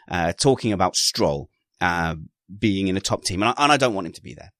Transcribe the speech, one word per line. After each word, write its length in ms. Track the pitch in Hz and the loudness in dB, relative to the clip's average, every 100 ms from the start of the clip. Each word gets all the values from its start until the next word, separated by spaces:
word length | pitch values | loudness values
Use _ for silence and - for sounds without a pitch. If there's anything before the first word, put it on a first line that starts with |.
| - | -8
uh, 220 | 87 85 | -2 -2
talking 400 | - 135 127 117 | 2 2 2 2
about 240 | 98 92 - | 0 0 0
Stroll, 520 | - - 92 71 - _ _ - | -2 0 0 0 -6 _ _ -2
uh, 360 | 90 87 82 82 80 _ - 98 | 0 0 -2 -4 -10 _ -20 -2
being 300 | 110 95 95 | 0 0 0
in 80 | 95 | 0
a 40 | |
top 240 | - 110 | -2 -4
team, 180 | - 92 | -2 -2
and 80 | 110 - | 0 2
I, 60 | |
and 80 | 147 | 4
I 40 | 143 | 4
don't 180 | 127 | 2
want 120 | 98 82 | 0 -6
him 60 | |
to 80 | - | -12
be 120 | - | -18
there. 180 | - - _ | -18 -20 _